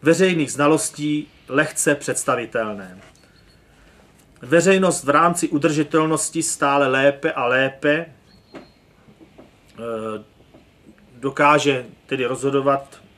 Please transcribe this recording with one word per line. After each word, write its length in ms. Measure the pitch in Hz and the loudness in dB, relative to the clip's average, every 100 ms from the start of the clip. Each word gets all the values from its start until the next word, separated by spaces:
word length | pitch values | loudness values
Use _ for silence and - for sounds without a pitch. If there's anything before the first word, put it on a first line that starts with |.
veřejných 500 | 143 165 185 175 139 | 2 4 2 0 -4
znalostí 760 | 120 147 156 - - 151 151 151 _ - | 0 2 2 0 -6 -4 -4 -6 _ -4
lehce 480 | 131 151 - - 143 | -2 -2 -2 0 0
představitelné. 1040 | - - - 127 113 120 110 101 92 92 - _ _ _ _ _ _ _ _ _ _ _ _ _ | -2 -6 -2 -4 -2 -4 -4 -6 -12 -20 -20 _ _ _ _ _ _ _ _ _ _ _ _ _
Veřejnost 640 | 123 160 170 190 185 - | 2 4 4 4 2 0
v 60 | 131 | 0
rámci 380 | 147 170 170 156 | 2 2 2 -2
udržitelnosti 960 | 147 156 151 151 160 156 156 - 165 | 0 0 0 0 0 0 -2 -2 -4
stále 440 | 160 - 143 139 139 | -6 -2 0 2 2
lépe 440 | 131 139 139 165 | 4 2 2 -4
a 140 | 135 135 | -2 0
lépe, 600 | 127 135 135 147 151 170 - _ - _ - | 0 0 -2 -2 -2 -4 -16 _ -20 _ -20
eh, 40 | - _ _ _ _ - - - - _ _ - 117 113 110 107 104 _ _ - _ _ - - - - | -20 _ _ _ _ -20 -20 -20 -20 _ _ -14 -10 -8 -8 -10 -14 _ _ -20 _ _ -20 -20 -20 -8
dokáže 680 | 135 - 147 147 143 139 120 - _ | -8 0 4 4 2 -2 -4 -20 _
tedy 200 | 131 120 | -4 -4
rozhodovat 760 | 127 135 139 135 139 - - - | -2 -2 0 0 0 -4 -20 -20